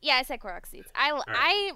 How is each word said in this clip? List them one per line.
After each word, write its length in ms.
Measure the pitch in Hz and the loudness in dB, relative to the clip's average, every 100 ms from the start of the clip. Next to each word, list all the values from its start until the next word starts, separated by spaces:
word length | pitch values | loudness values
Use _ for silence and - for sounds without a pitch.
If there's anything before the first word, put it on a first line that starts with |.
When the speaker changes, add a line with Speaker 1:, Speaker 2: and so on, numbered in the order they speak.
Speaker 1:
Yeah, 140 | 294 | 2
I 80 | 254 | 2
said 160 | - 240 | 2 -6
Korok 260 | 208 175 - | -8 -10 -12
seeds. 200 | - - | -16 -10
I, 160 | - 285 | 0 2
Speaker 2:
All 140 | 294 - | 2 -2
right. 460 | 233 302 403 392 | 2 2 2 0